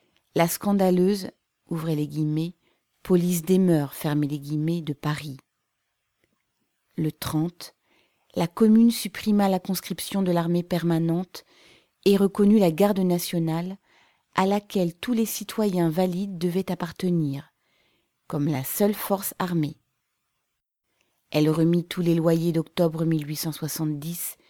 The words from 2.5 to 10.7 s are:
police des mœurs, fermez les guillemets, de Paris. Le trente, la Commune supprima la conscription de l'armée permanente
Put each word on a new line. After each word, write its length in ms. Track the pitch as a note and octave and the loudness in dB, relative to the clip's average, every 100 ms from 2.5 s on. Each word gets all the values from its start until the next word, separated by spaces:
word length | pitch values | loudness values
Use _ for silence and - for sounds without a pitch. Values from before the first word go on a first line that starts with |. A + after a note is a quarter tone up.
| - _ _ _ _ | -8 _ _ _ _
police 400 | - F3+ F3 F3 | 0 2 2 -2
des 180 | D#3+ F#3 | 2 4
mœurs, 340 | F#3 D#3+ C#3 | 4 4 0
fermez 340 | - D#3 D3 C#3+ | -4 -2 0 -2
les 120 | D3 | -4
guillemets, 420 | C#3+ D3+ D#3 E3+ | -6 -4 -2 -4
de 120 | D3+ | -6
Paris. 440 | C#3 D3+ D3 D3+ C3 _ _ _ _ _ _ _ _ _ _ _ _ _ _ _ - | -6 -4 -6 -8 -14 _ _ _ _ _ _ _ _ _ _ _ _ _ _ _ -6
Le 160 | D#3 | -4
trente, 640 | - - D#3 E3+ - - _ _ _ _ _ _ - | -4 -4 -2 -2 -6 -18 _ _ _ _ _ _ -4
la 120 | E3+ | -4
Commune 440 | - A3 A3 A#3 | 2 4 6 6
supprima 580 | A#3 G#3 - G#3+ G#3 G3 | 2 -6 -6 -2 2 2
la 100 | F#3 | 0
conscription 640 | - F#3 - F3+ - G3 | -2 -6 -6 -10 -6 -2
de 100 | F#3 | 0
l'armée 320 | F3 E3+ F3 | 0 2 0
permanente 800 | F3 | 0